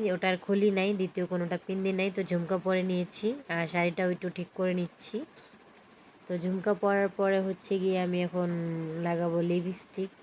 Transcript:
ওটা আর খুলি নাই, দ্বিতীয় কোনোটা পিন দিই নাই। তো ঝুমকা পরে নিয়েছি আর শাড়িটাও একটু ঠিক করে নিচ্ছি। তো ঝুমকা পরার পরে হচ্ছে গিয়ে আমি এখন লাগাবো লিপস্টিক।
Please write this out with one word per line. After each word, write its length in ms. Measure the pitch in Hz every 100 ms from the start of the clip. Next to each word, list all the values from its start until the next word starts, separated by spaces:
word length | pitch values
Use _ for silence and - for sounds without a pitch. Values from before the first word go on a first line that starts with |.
| 214
ওটা 160 | 180 190
আর 80 | 180
খুলি 320 | - 202 208
নাই, 180 | 190 190
দ্বিতীয় 320 | 202 185 185 180
কোনোটা 320 | 180 170 180 -
পিন 120 | 190
দিই 100 | 190
নাই। 160 | 190 190
তো 100 | 190
ঝুমকা 340 | 180 175 170 185
পরে 260 | 185 185
নিয়েছি 440 | 185 180 180 - 214 277 -
আর 160 | 170 165
শাড়িটাও 420 | 175 175 170 180 180
একটু 120 | 180
ঠিক 200 | 175 175 -
করে 180 | 185
নিচ্ছি। 440 | 180 175 - - 214 311 - - - - - - - - - -
তো 40 | 180
ঝুমকা 360 | 180 190 190
পরার 360 | 190 202 202 196
পরে 300 | 196 196 190 190
হচ্ছে 260 | 185 - 196
গিয়ে 180 | 190 185
আমি 180 | 180 180 175
এখন 220 | 180 175 170 170 165 160 160 170
লাগাবো 300 | 170 170 170
লিপস্টিক। 680 | 170 175 175 185 - - 190 -